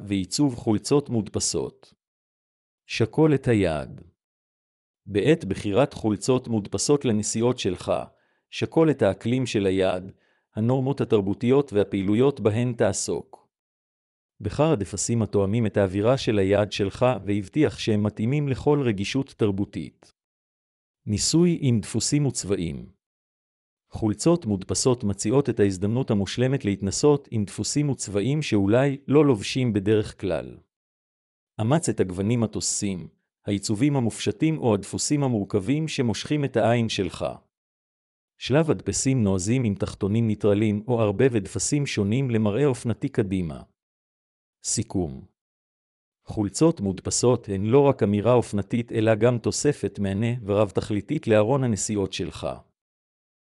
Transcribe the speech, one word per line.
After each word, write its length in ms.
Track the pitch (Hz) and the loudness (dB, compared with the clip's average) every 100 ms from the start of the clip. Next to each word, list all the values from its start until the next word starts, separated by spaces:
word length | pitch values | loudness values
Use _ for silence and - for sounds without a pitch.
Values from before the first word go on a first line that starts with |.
ועיצוב 500 | 104 101 90 - 147 | -2 -4 -2 0 0
חולצות 560 | 117 - 104 - 139 - | 0 0 -2 2 0 0
מודפסות. 840 | 117 98 104 - 80 65 - _ _ _ _ _ _ _ _ _ _ - | -4 -4 -4 -4 -4 -6 -10 _ _ _ _ _ _ _ _ _ _ -8
שקול 480 | - 110 - 156 | -2 0 4 4
את 140 | 147 - | 4 2
היעד. 640 | 113 90 76 65 - - _ _ _ _ _ _ _ _ _ - | 2 2 -2 -6 -14 -20 _ _ _ _ _ _ _ _ _ -6
בעת 380 | 98 113 165 | 0 2 2
בחירת 480 | 98 95 104 98 143 | 0 -4 0 2 2
חולצות 560 | - 110 101 - 127 123 | 0 -2 0 0 0 0
מודפסות 560 | 110 104 101 - 143 | -4 -2 -4 0 0
לנסיעות 540 | 127 107 104 113 117 127 | 2 -2 -2 0 0 0
שלך, 340 | 104 87 - 87 62 _ _ _ _ | -2 -4 -4 -4 -6 _ _ _ _
שקול 400 | - 113 160 160 | -8 -2 2 4
את 120 | 135 | 4
האקלים 440 | 104 90 113 127 127 | 2 0 -2 -2 0
של 200 | 110 98 | 0 2
היעד, 460 | 95 92 92 92 - _ _ _ | 2 0 -2 -8 -18 _ _ _
הנורמות 460 | - 113 135 131 139 | -2 0 0 0 -2
התרבותיות 720 | 123 110 98 98 120 135 143 | 2 2 2 -2 2 2 2
והפעילויות 680 | 104 95 101 95 107 135 139 | 0 0 0 2 2 2 2
בהן 320 | 107 107 123 | 0 0 -2
תעסוק. 760 | 120 107 95 - 82 - - _ _ _ _ _ _ _ _ _ - | 0 0 0 -4 -6 -8 -20 _ _ _ _ _ _ _ _ _ -10
בחר 320 | 101 - 156 | -4 0 2
הדפסים 500 | 135 95 98 - 117 | 2 -2 -6 -2 0
התואמים 440 | 104 104 98 110 110 | 0 2 2 0 0
את 100 | 107 | 2
האווירה 420 | 98 98 110 131 | 2 2 2 2
של 200 | - 104 | 0 2
היעד 340 | 95 101 104 | 4 2 2
שלך 340 | - 101 - 123 95 | -2 -4 0 0 0
והבטיח 540 | 98 104 95 151 131 - | -2 -4 -2 0 0 0
שהם 240 | - 104 | -2 0
מתאימים 460 | 104 - 110 147 143 | 0 -2 -2 -2 -2
לכל 340 | 120 - 147 | -2 0 2
רגישות 520 | 127 95 98 131 - - | 0 -2 -2 -4 -4 -2
תרבותית. 760 | 110 98 101 - 64 - _ _ _ _ _ _ _ _ _ _ - | -2 0 -4 -8 -12 -14 _ _ _ _ _ _ _ _ _ _ -4
ניסוי 520 | 101 - 160 180 170 | -2 2 4 4 2
עם 200 | 135 117 | 2 2
דפוסים 460 | 87 113 - 147 143 | 0 -4 0 0 0
וצבעים. 640 | - 92 98 80 67 62 _ _ _ _ _ _ _ _ _ _ | -2 -4 -2 -4 -8 -14 _ _ _ _ _ _ _ _ _ _
חולצות 560 | - 110 101 160 170 113 | -4 -2 0 2 2 0
מודפסות 580 | 98 - 95 135 120 | -4 -2 0 2 2
מציעות 460 | 101 95 107 131 139 | 0 -4 0 0 2
את 100 | 107 | 2
ההזדמנות 500 | 101 92 101 117 131 | 2 2 -2 -2 0
המושלמת 540 | 107 95 - 131 135 | 0 -2 -2 0 0
להתנסות 640 | 104 98 98 - 147 143 - | -2 -2 -4 2 4 4 0
עם 140 | 113 | -4
דפוסים 460 | 98 - 104 147 147 | -4 -4 -4 -2 0
וצבעים 520 | 127 - 101 107 151 | -2 -4 -2 0 -2
שאולי 560 | 147 107 98 117 139 139 - | 0 2 4 4 2 -2 2
לא 160 | 139 | 4
לובשים 480 | 147 110 - 135 127 | 4 2 -2 -2 0
בדרך 480 | 104 98 110 - - | 0 2 2 0 -6
כלל. 360 | 98 78 64 57 _ _ _ _ _ _ _ _ _ - | -4 -4 -6 -14 _ _ _ _ _ _ _ _ _ -4
אמץ 280 | 110 160 - | 0 0 0
את 120 | 104 | -2
הגוונים 420 | 92 90 98 120 | -2 -2 0 0
התוססים, 640 | 110 95 - - 104 92 80 _ _ _ | 0 -2 -4 -4 -4 -6 -10 _ _ _
העיצובים 520 | - 101 - 104 147 139 | -4 -4 -2 0 0 2
המופשטים 600 | 117 - - - 156 156 | -2 -2 -4 -2 -2 0
או 160 | 127 | 0
הדפוסים 480 | 104 - 98 - 147 | 0 -2 -6 -2 0
המורכבים 640 | 139 113 98 107 95 147 156 | 0 0 0 -2 0 -2 -2
שמושכים 560 | - 123 101 - 147 | -2 -2 -2 -4 -4
את 120 | 139 113 | -2 0
העין 320 | 113 120 113 | 2 2 0
שלך. 380 | - 90 - 78 - _ _ _ _ _ _ _ _ _ _ | -2 -4 -4 -8 -8 _ _ _ _ _ _ _ _ _ _
שלב 320 | - 135 160 | 0 0 2
הדפסים 520 | 95 - 92 131 131 | -2 -4 -2 0 2
נועזים 420 | 104 95 90 131 | 2 2 0 0
עם 100 | 117 | 0
תחתונים 520 | 95 - - 98 110 113 | -2 -6 -4 -2 0 0
ניטרלים 560 | 104 107 101 110 104 104 | 2 2 4 2 0 -2
או 120 | 120 | 0
ערבב 360 | 107 98 131 117 | 0 2 2 2
הדפסים 500 | 90 - - 147 139 | -2 -4 -2 -2 -2
שונים 440 | - 98 120 135 | -2 0 0 0
למראה 360 | 113 107 104 143 | 0 0 2 0
אופנתי 420 | 120 120 107 - | 0 -4 -4 -2
קדימה. 540 | - 98 95 85 65 - _ _ _ _ _ _ _ _ _ | -2 0 -2 -4 -8 -16 _ _ _ _ _ _ _ _ _
סיכום. 600 | - - - 101 82 67 - _ _ _ _ _ _ _ _ _ | -6 -4 -4 -4 -4 -8 -18 _ _ _ _ _ _ _ _ _
חולצות 560 | - - 101 - 160 165 | -8 -4 -4 2 2 2
מודפסות 680 | 98 92 - - 123 120 - | -2 -4 -4 0 2 2 -2
הן 180 | 98 104 | -4 2
לא 140 | 135 | 4
רק 220 | 139 131 | 4 4
אמירה 300 | 104 104 101 | 2 2 4
אופנתית, 600 | 123 - 104 98 120 117 | 2 2 -4 -2 -4 -2
אלא 220 | 113 110 | 0 2
גם 240 | 110 117 120 | 4 2 2
תוספת 600 | 110 - 147 143 101 - | -2 -2 -2 -2 -4 -4
מהנה 280 | 98 98 117 123 | -4 -2 -2 -4
ורב 260 | 101 101 107 | -2 0 0
תכליתית 560 | 95 - 104 - 101 - | 0 -2 -4 -4 -4 2
לארון 380 | 107 107 139 | 4 4 2
הנסיעות 480 | 131 101 - 104 95 | 0 -2 -2 -2 -2
שלך. 340 | - 85 - 76 62 - _ _ _ _ _ _ _ _ | -4 -8 -8 -8 -10 -14 _ _ _ _ _ _ _ _